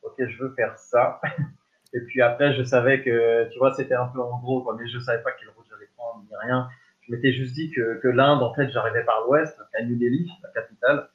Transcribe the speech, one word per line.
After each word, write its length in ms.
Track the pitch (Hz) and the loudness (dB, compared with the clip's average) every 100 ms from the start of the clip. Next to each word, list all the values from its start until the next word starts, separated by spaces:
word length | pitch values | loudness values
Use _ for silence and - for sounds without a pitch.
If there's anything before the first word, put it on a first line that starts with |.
« 0 | |
Ok, 120 | - - | -14 -6
je 240 | 123 104 | -6 -6
veux 100 | 131 | -8
faire 220 | 127 110 - | -4 -4 -4
ça. » 440 | _ 120 123 - 147 - 135 - | _ 2 2 0 -8 -4 -6 -8
<laughs> 300 | _ _ _ | _ _ _
Et 60 | 123 | -10
puis 200 | 117 127 | -6 2
après, 320 | 120 - 143 | 2 4 2
je 100 | 127 | 2
savais 380 | 127 127 120 135 | 2 4 4 2
que, 460 | 131 117 117 117 117 | 2 2 4 4 0
tu 80 | 123 | 2
vois, 140 | 131 | 0
c'était 200 | 131 131 | 2 -2
un 140 | 127 123 | -2 -2
peu 120 | 127 | -4
en 200 | 120 120 | -6 -6
gros, 220 | 123 131 | -2 -2
quoi, 140 | 120 113 | -2 -8
mais 120 | 117 | -8
je 100 | 123 | -10
savais 240 | 123 117 | -4 -4
pas 80 | 127 - | -4 -10
quelle 120 | 110 | -18
route 160 | 113 _ | -20 _
j'allais 180 | 107 104 _ | -20 -20 _
prendre, 280 | 117 113 101 | -12 -12 -16
ni 80 | 107 | -10
rien. 260 | 113 127 127 - _ _ | -2 -2 -2 -12 _ _
Je 100 | _ | _
m'étais 200 | 120 139 | 0 0
juste 220 | 127 131 | 0 -4
dit 160 | 135 160 | -6 -6
que, 300 | 135 113 113 | -2 -2 0
que 80 | 127 | 2
l'Inde, 340 | 123 139 135 | 4 6 4
en 100 | 120 | 2
fait, 140 | - 131 | 0 -2
j'arrivais 340 | 117 110 117 | 0 -2 -2
par 200 | 113 110 | 0 0
l'ouest, 320 | 117 147 160 - - | 2 2 2 -8 -10
à 120 | 107 | -6
New 120 | 117 120 | -4 0
Delhi, 320 | 120 135 175 - | 0 0 -4 -8
la 80 | - | -10
capitale 580 | 117 - _ 127 143 - | -10 -10 _ 0 0 -2